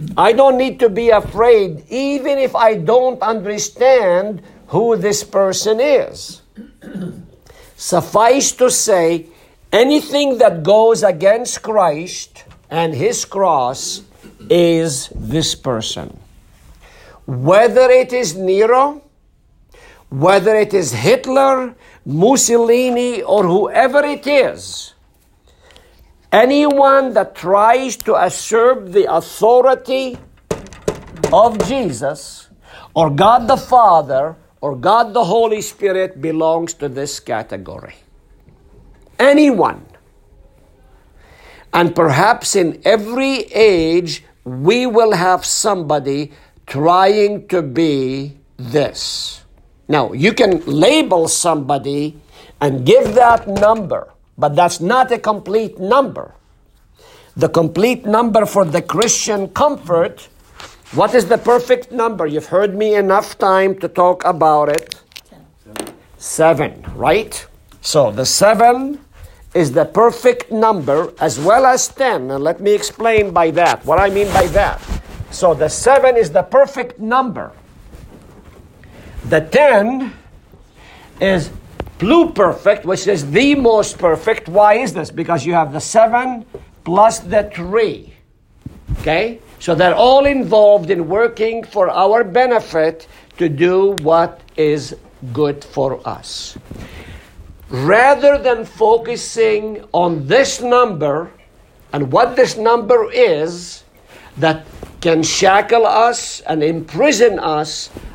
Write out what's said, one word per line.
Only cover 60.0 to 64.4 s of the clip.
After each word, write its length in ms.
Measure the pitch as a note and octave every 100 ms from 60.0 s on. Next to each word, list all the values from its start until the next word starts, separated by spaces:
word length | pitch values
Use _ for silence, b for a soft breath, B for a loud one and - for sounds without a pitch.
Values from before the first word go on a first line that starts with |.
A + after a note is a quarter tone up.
| F#3 - - _ B B B B -
what 220 | B2+ G#3+
is 120 | A#3+ F#3
the 120 | A3
perfect 540 | A#3 A#3+ B3 B3 -
number? 340 | A#3+ A#3 F#3+ D#3
You've 200 | D3+ -
heard 280 | F3+ G#3
me 200 | G3 G#3+
enough 420 | G#3 G3 G3 G#3 -
time 420 | G3 F#3+ G3 F#3+
to 80 | E3+
talk 360 | F#3 F3+ F3+
about 440 | F3 D#3+